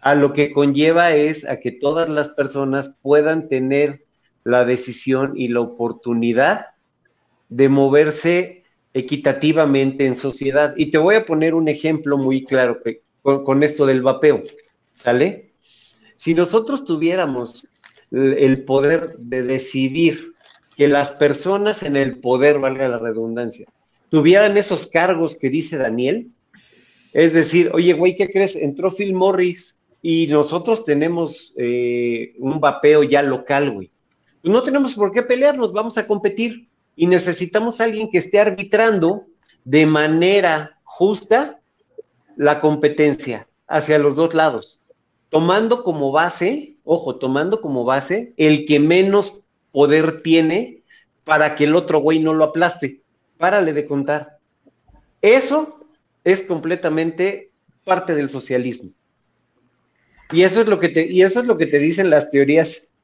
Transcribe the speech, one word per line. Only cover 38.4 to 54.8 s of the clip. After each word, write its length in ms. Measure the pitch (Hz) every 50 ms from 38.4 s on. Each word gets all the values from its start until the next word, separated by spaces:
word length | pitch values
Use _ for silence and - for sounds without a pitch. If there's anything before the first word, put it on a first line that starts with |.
| 208 220 185 185 202 202 - 208 226 226 220 196 165 165 196 208 - _ _ _ _ _ _ _ _
de 220 | 127 131 151 156
manera 920 | 156 156 151 151 156 156 160 170 185 196 202 185 175 160 151 151 151 _ _ _
justa 760 | - - - 175 196 214 190 - - 214 240 294 294 - _ _ _ _ _ _ _ _ - - _ _ _ _ _ _
la 240 | - 143 147 147 147
competencia 880 | 151 156 151 147 151 151 147 147 151 151 139 151 - 131 120 107 - _ _ _ _ _
hacia 300 | - 151 151 151 156 151
los 160 | 147 147 139
dos 180 | 143 165 165 165
lados, 460 | 160 156 156 131 110 - - - _ _ _ _ _ _ _ _ _ _ _
tomando 540 | - 156 165 170 185 208 226 226 233 240 240
como 280 | 196 165 151 139 135
base, 640 | 135 151 165 175 170 - 170 185 254 302 294 - - _ _
ojo, 320 | - 160 170 - 135 123 123
tomando 440 | 135 127 131 143 156 180 202 220
como 220 | - 160 139 127 120
base 480 | 120 131 135 135 - 175 208 240 - - -
el 280 | 156 156 151 147 147
que 140 | - 147 147
menos 640 | 147 156 170 180 190 196 196 208 196 196 - - _ _ _ _ _ _
poder 500 | _ 135 143 147 147 156 160 165 156 160 -
tiene 580 | 160 160 165 160 156 165 196 240 - - - _ _ _ _ _ _ _ _ _
para 320 | - 156 156 151 151 151
que 80 | - 147
el 100 | 151 151
otro 240 | 175 175 - 160 156
güey 200 | 139 156 160 160
no 140 | 156 156 156
lo 100 | 160 156
aplaste". 560 | 151 - 165 175 175 170 - - 135 131 - _ _ _ _ _ _ _ _
Párale 340 | 160 180 196 208 185 160 151
de 120 | 143 147
contar. 520 | 147 147 139 139 143 147 151 147 - _ _ _ _ _ _ _ _ _ _